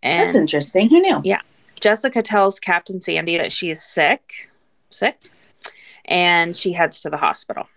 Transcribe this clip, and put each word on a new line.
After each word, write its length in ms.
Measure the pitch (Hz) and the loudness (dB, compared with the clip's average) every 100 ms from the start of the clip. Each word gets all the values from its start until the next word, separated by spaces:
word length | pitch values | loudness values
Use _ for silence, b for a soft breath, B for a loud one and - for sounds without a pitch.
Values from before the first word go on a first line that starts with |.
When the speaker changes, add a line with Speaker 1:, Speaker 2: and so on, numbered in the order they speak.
Speaker 1:
And 160 | 127 170 | -2 0
Speaker 2:
That's 140 | 214 - | 2 2
interesting. 540 | 160 147 147 185 220 | 2 0 0 2 6
Who 100 | 320 | 6
knew? 220 | 381 320 | 6 0
Speaker 1:
Yeah. 180 | 185 196 - _ _ - | 0 -4 -6 _ _ -2
Jessica 440 | 208 214 269 247 | 0 2 0 -2
tells 360 | 226 214 196 196 | 0 2 2 0
Captain 400 | - 175 - 190 | -2 -2 -2 -10
Sandy 380 | - 160 170 170 | -4 -4 -2 -2
that 140 | - | -2
she 180 | - 175 | -4 -6
is 140 | 160 | -6
sick, 680 | - - 156 262 _ - - _ _ _ _ | -6 0 2 2 _ -20 -20 _ _ _ _
sick, 400 | - 220 - - _ _ _ B B B B - | -4 -4 -4 -20 _ _ _ B B B B -4
and 500 | 180 175 175 170 170 | 0 2 2 0 -2
she 160 | 190 | -6
heads 300 | 170 160 - | 0 -2 -2
to 80 | 156 | -8
the 60 | 147 | -2
hospital. 500 | 151 - - - - | -2 -2 -8 -12 -12